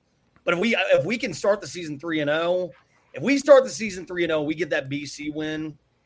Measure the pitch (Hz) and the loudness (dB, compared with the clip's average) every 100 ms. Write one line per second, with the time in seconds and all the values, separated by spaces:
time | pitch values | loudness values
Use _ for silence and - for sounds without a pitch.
0 | _ _ _ _ 170 175 226 190 196 180 | _ _ _ _ 0 2 2 0 4 4
1 | 170 247 240 151 202 202 139 180 160 143 | 2 -2 -4 -2 0 0 -2 -10 -10 -8
2 | 165 156 147 156 170 180 175 - _ _ | -4 -2 0 0 0 0 -2 -10 _ _
3 | _ 123 185 277 277 269 240 139 214 185 | _ -4 0 2 8 8 8 -6 -8 -8
4 | 170 175 170 156 147 160 160 156 135 143 | -8 -4 0 0 -2 -4 -2 -4 -4 -8
5 | 143 - 151 151 156 156 156 151 _ _ | -8 -10 -10 -6 -6 -6 -8 -12 _ _